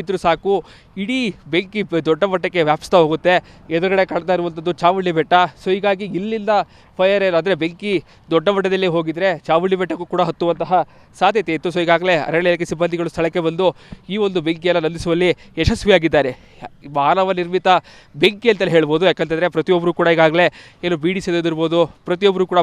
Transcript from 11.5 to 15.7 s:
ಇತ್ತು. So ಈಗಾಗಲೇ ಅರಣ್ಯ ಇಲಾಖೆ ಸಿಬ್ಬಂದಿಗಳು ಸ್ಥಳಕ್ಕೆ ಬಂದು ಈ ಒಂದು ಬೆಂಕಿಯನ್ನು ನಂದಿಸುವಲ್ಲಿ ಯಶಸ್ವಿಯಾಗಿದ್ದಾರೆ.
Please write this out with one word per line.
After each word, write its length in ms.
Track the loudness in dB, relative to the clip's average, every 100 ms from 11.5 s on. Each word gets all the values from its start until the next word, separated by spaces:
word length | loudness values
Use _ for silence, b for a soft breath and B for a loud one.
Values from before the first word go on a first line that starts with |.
| -2
ಇತ್ತು. 120 | -2
So 40 | -2
ಈಗಾಗಲೇ 300 | 2 2 2 0 0
ಅರಣ್ಯ 220 | 0 0
ಇಲಾಖೆ 160 | 0 -4
ಸಿಬ್ಬಂದಿಗಳು 400 | -4 -2 -2 -6
ಸ್ಥಳಕ್ಕೆ 260 | -4 -2 -2 -2
ಬಂದು 200 | 0 0 -2 B B -8
ಈ 40 | -4 -2
ಒಂದು 140 | -2 -4
ಬೆಂಕಿಯನ್ನು 360 | -2 0 0 -2
ನಂದಿಸುವಲ್ಲಿ 420 | -4 -2 0 0 -2 b -4
ಯಶಸ್ವಿಯಾಗಿದ್ದಾರೆ. 720 | -2